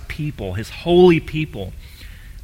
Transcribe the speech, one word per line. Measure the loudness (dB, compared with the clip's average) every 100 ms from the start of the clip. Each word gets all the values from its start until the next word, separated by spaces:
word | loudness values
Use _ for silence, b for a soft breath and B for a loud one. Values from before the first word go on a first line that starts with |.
| -12
people, | -8 -8 -8 -8
his | -6 -8
holy | -8 2 6 8 6
people," | 0 -6 -8 -8 -12 -12 B B B B B B